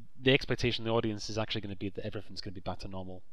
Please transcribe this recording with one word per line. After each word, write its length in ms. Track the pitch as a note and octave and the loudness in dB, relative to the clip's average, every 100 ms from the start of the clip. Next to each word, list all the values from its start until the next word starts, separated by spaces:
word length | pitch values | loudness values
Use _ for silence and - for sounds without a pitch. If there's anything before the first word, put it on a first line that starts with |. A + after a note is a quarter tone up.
| - - | -8 2
the 120 | B2+ | 6
expectation 500 | C3+ - B2 A#2+ G#2+ | 8 6 2 2 2
of 20 | A2+ | 2
the 120 | A#2 | 2
audience 320 | A2+ G#2 - | 2 0 -2
is 80 | G#2+ | -2
actually 220 | G#2+ A2+ | -2 -2
gonna 160 | G2+ G2 | -4 -4
be 140 | G2 | -4
that 160 | G2+ G#2 | -4 -4
everything's 340 | G#2 G2 F#2+ | -4 -6 -6
gonna 140 | G#2+ | -8
be 80 | F#2 | -6
back 180 | F#2 F#2 | -6 -4
to 80 | G2+ | -6
normal 340 | F#2+ F#2 F#2 - | -6 -6 -8 -8